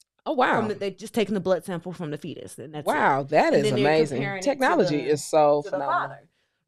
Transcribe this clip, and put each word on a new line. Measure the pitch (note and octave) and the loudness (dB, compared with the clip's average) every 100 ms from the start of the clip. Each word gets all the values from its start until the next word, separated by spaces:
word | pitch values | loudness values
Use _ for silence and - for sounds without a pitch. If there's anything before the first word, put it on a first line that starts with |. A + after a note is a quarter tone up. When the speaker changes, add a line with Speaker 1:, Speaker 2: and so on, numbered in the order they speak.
| _ _ - | _ _ -6
Speaker 1:
Oh, | |
wow. | D4 C4 C4 | 0 2 2
Speaker 2:
From | A3 | -2
the, | G3+ | -4
they | G3 | -6
just | F#3+ A3+ - | -8 -6 -2
taking | G3 | -2
the | G#3 | 0
blood | F3+ F3+ F3 | 0 0 -2
sample | F3 F3+ | -8 -8
from | F3 D#3+ | -10 -8
the | D3 | -8
fetus, | E3 - - - | -10 -12 -14 -16
and | B2+ D3+ | -14 -8
that's | E3+ | -4
it. | |
Speaker 1:
Wow, | D4 G3+ C#3 | 0 2 2
that | C#3 D3+ D#4+ | 2 2 4
Speaker 2:
And | F#3+ C#3+ | 4 2
Speaker 1:
is | |
Speaker 2:
then | - | 2
they're | C#3+ | 2
Speaker 1:
amazing. | D#3 D#3 C3 | 4 2 -2
Speaker 2:
comparing | C3+ - | -4 -4
it | |
to | A3+ | -2
Speaker 1:
Technology | C4+ C4 E4+ G3 D3 | 0 2 2 2 0
Speaker 2:
the, | B2+ | 0
Speaker 1:
is | D3 - | -2 2
so | D#3+ D3 D3 | 4 6 4
Speaker 2:
to | D3 | 0
the | C#3 | -4
Speaker 1:
phenomenal. | C#4 E4+ F#3+ | -2 -2 -2
Speaker 2:
father. | C3+ _ _ _ _ | -10 _ _ _ _